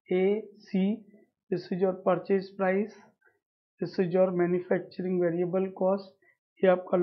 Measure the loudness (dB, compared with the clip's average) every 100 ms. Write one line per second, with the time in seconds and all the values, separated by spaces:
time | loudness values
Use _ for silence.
0 | -4 0 2 0 -4 -20 -4 0 0 -2
1 | -8 -20 _ _ -6 -6 -4 -2 0 0
2 | 0 0 2 -2 -2 -4 0 0 -2 -8
3 | -20 _ _ _ _ _ _ -10 -8 -2
4 | 0 2 2 2 0 0 0 -2 -4 -8
5 | -4 0 0 0 -2 -2 -2 -2 -2 -2
6 | -6 _ _ _ _ 0 4 4 2 0